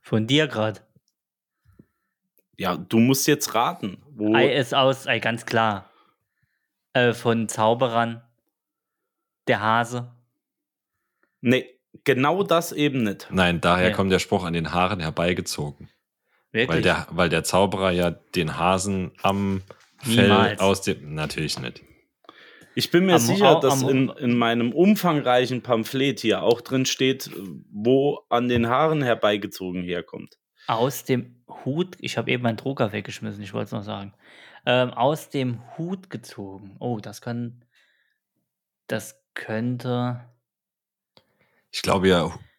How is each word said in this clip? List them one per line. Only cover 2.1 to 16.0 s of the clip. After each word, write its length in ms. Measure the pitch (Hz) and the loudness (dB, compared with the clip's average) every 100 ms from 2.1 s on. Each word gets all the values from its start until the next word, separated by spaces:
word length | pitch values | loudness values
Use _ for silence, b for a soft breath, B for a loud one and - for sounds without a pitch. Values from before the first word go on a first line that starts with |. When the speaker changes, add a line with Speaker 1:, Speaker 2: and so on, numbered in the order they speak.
| _ _ _ _ - | _ _ _ _ -8
Speaker 2:
Ja, 180 | 92 87 | -6 -4
du 220 | 90 113 | 0 4
musst 280 | 120 131 - | 4 4 2
jetzt 260 | 147 - | 2 0
raten. 460 | 110 135 180 104 90 _ | 0 -2 -2 -10 -12 _
Wo 240 | 107 107 | -4 2
Speaker 1:
Ei 180 | 117 135 | 4 4
ist 200 | 135 123 | 2 0
aus, 340 | 139 135 131 - | 2 2 0 -2
ei, 120 | 113 | -2
ganz 260 | 113 117 | -2 -4
klar. 440 | - 117 113 98 - b b b _ _ _ _ _ _ _ | -2 0 2 -2 -10 b b b _ _ _ _ _ _ _
Äh, 200 | 131 123 | 2 2
von 340 | 110 120 113 110 | 2 0 0 -2
Zauberern. 760 | - 110 117 127 117 117 117 _ _ _ _ _ _ _ _ _ _ _ _ - | 2 2 4 2 2 -2 -6 _ _ _ _ _ _ _ _ _ _ _ _ -2
Der 140 | 110 | 0
Hase. 500 | 107 113 120 123 123 _ _ _ _ _ _ _ _ _ _ _ _ _ | 2 2 0 -6 -10 _ _ _ _ _ _ _ _ _ _ _ _ _
Speaker 2:
Nee, 380 | 123 127 - _ _ - | 0 0 0 _ _ -4
genau 400 | - 123 143 180 | 0 2 2 0
das 280 | 185 170 165 | 0 0 0
eben 320 | - 147 135 | -2 0 0
nicht. 240 | 107 95 - | -2 -4 -6
Speaker 3:
Nein, 300 | 92 87 85 | 0 2 2
daher 280 | 87 90 90 | 2 4 2
Speaker 1:
Nee. 60 | |
Speaker 3:
kommt 160 | 101 98 | 2 2
der 80 | 90 | 0
Spruch 240 | - 101 | 0 -2
an 100 | 87 | 0
den 200 | 85 78 | -4 -2
Haaren 260 | 87 92 98 | 0 0 -2
herbeigezogen. 920 | 80 82 85 92 87 - 73 - 82 _ | -4 -2 0 0 -4 -8 -8 -10 -20 _